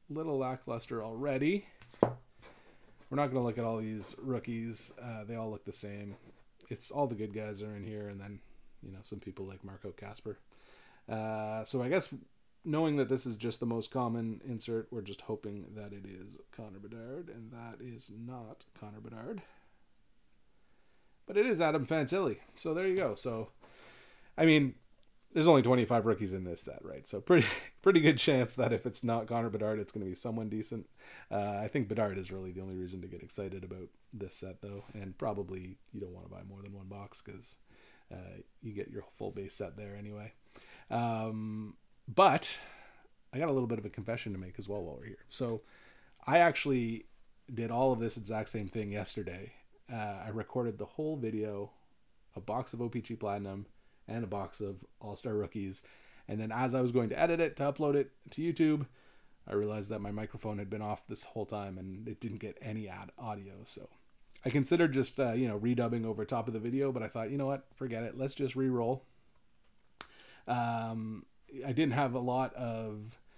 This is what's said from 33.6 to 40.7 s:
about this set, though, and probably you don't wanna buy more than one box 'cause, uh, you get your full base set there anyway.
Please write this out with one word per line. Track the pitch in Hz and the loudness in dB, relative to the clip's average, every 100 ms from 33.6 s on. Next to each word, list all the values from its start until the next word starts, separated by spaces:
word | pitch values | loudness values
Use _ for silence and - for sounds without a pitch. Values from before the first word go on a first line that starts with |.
about | 92 92 87 - - | -8 -10 -12 -16 -16
this | 110 95 | -10 -8
set, | - 95 90 | -8 -10 -10
though, | 101 101 - | -10 -12 -12
and | 107 98 92 | -10 -10 -4
probably | 110 101 95 95 92 - - | -2 -2 -4 -6 -10 -14 -14
you | 98 | -10
don't | 92 | -8
wanna | 90 87 | -10 -14
buy | 92 95 | -14 -14
more | 98 | -14
than | 98 | -14
one | 98 95 | -12 -12
box | 101 101 - | -12 -12 -14
'cause, | - 98 - - - - - - _ | -14 -14 -16 -20 -20 -20 -20 -20 _
uh, | 92 92 92 - - | -14 -12 -14 -18 -14
you | 113 | -10
get | 101 - | -6 -6
your | 104 - - | -8 -12 -8
full | 101 | -6
base | 98 98 | -6 -8
set | - 98 104 | -6 -8 -8
there | 101 101 | -10 -10
anyway. | 104 104 110 - - - - | -10 -10 -12 -16 -20 -20 -20